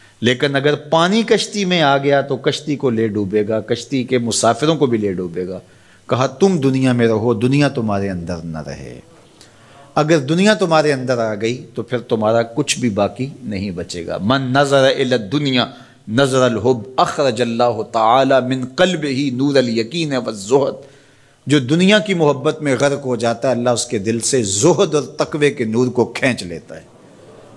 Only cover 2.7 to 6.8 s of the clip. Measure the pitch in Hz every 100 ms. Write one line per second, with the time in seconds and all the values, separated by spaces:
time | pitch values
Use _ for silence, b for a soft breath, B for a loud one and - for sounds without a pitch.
2.7 | 139 135 110 113 104 98 107 104 110 104
3.7 | 117 - 135 123 127 117 - 110 117 151
4.7 | 156 139 113 101 90 90 85 90 90 -
5.7 | b b b - 123 135 135 196 180 135
6.7 | 131